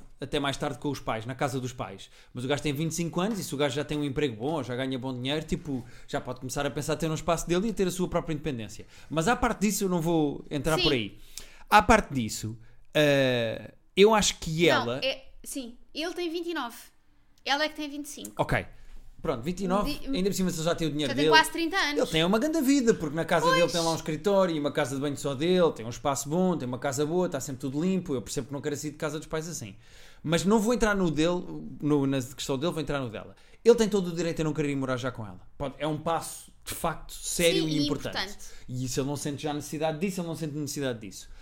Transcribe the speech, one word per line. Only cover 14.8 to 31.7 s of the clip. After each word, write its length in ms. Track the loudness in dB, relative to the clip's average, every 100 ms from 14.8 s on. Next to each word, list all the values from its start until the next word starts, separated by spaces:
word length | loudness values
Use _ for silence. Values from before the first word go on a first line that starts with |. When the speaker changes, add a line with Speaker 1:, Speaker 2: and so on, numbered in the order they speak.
Speaker 1:
ela 160 | 4 0
Speaker 2:
é... 220 | -2 -4 -10 -18
Sim, 320 | -12 -10 -10 -14 -14
ele 220 | -8 -6
tem 160 | -4 -4
vinte 180 | -4 -6
e 40 |
nove. 240 | -6 -6 -10 -20 _ _ _ _ _
Ela 200 | -2 0 0
é 40 |
que 60 | -4
tem 140 | -8
vinte 160 | -8 -12
e 40 |
cinco. 240 | -12 -10 -2
Speaker 1:
Ok. 260 | 0 0 -2 -12 -16 -14 -16 -10
Pronto, 200 | -4 -4
vinte 200 | -2 -4
e 60 | 0
nove, 300 | 2 0 -4
Speaker 2:
Di-, 80 | -4 0
Speaker 1:
ainda 120 | 0
por 40 | 0
cima 140 | 0
se 60 | 0
ele 80 | 0
já 100 | 0
tem 100 | 0
o 60 |
dinheiro 180 | 0 -2
Speaker 2:
já 40 | 2
tem 80 |
Speaker 1:
dele. 100 | 6 8
Speaker 2:
quase 120 | 6
trinta 280 | 2 -2 0
anos. 200 | 0 0
Speaker 1:
Ele 140 | 0
tem 140 | 2 4
uma 120 | 4
grande 240 | 2 2
vida, 320 | 4 4 4
porque 220 | 2 2 -4
na 80 |
casa 220 | 0 2 4
Speaker 2:
Pois. 120 | 4
Speaker 1:
dele 140 | 4
tem 80 | 2
lá 100 | 0
um 40 | 0
escritório 580 | -2 -2 2 4 4
e 60 | 2
uma 100 | -2
casa 240 | 0 -2 -2
de 60 |
banho 140 | -4 -4
só 180 | -4
dele, 380 | -2 2 6 4
tem 140 | 2 -8
um 40 |
espaço 380 | -4 -2 -2 0
bom, 300 | 2 2 2
tem 100 | -2
uma 100 | -4
casa 280 | -2 0 0
boa, 200 | 2 0
está 120 | -2
sempre 220 | -6 -6
tudo 200 | -4 -2
limpo. 320 | 0 0 0
Eu 80 | -4
percebo 260 | -4 -6 -6
que 60 |
não 60 | -6
quero 140 | -6 -6
sair 160 | -6
de 60 | -6
casa 200 | -6 -6
dos 80 | -6
pais 200 | -6 -6
assim. 300 | -8 -10 -14 -20 -20 -20 -10
Mas 220 | 0 2
não 160 | 6 4
vou 140 | 4
entrar 200 | 4 4
no 160 | 4 2
dele, 320 | 4 2 2 -4 -10 -10